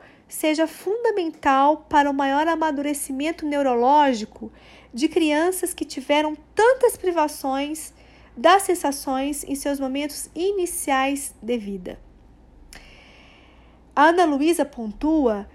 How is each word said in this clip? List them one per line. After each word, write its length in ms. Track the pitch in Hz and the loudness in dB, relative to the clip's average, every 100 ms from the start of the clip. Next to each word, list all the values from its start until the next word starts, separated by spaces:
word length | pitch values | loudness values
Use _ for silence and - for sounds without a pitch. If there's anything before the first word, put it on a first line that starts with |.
| - - _ | -14 -20 _
seja 380 | - 311 311 320 | -4 0 0 -2
fundamental 1200 | - 359 453 466 415 330 - 294 269 285 302 - | -4 -6 -2 0 0 -4 -2 0 4 4 2 0
para 220 | 302 285 | 2 2
o 40 | |
maior 340 | 277 277 277 311 | 0 0 0 0
amadurecimento 1000 | 320 320 277 285 294 - 262 302 339 302 | 0 -2 -2 -4 -4 -6 -6 -6 -4 -4
neurológico 1040 | 285 269 240 247 294 285 226 214 - 220 - - - - | -2 0 2 4 4 4 2 -6 -12 -18 -18 -20 -20 -16
de 160 | 233 311 | -4 -2
crianças 640 | 370 311 294 349 370 339 | 0 2 2 0 -2 -6
que 100 | - | -8
tiveram 520 | 302 - 254 294 302 302 - | -10 -8 0 0 0 -4 -6
tantas 420 | - 453 523 480 - | 2 4 4 2 0
privações 960 | 381 330 302 294 269 269 294 311 - - - - - - | -2 0 0 -2 -4 -4 -4 -8 -12 -18 -20 -20 -20 2
das 260 | 320 381 | 6 6
sensações 800 | 381 339 285 277 - 262 277 294 | 4 0 -2 -4 -4 -2 -2 -6
em 100 | - | -6
seus 240 | 277 294 277 | -6 -4 -4
momentos 520 | 262 277 294 - - | -4 -4 -6 -8 -12
iniciais 1000 | 302 370 403 349 - - 269 269 277 - - | -4 -2 -2 -4 -4 -2 0 0 -2 -8 -10
de 160 | 214 240 | -6 -6
vida. 420 | 202 196 180 - - - - - - - - - - - - - - - - - - _ _ | -6 -10 -12 -16 -20 -20 -20 -20 -20 -20 -20 -20 -20 -20 -20 -20 -20 -20 -20 -20 -20 _ _
A 120 | - 302 | 4 4
Ana 180 | 349 | 6
Luísa 400 | 330 277 302 330 | 4 2 2 0
pontua 840 | 277 - 220 - 302 320 247 208 202 | -2 -6 -10 -4 0 2 2 0 -6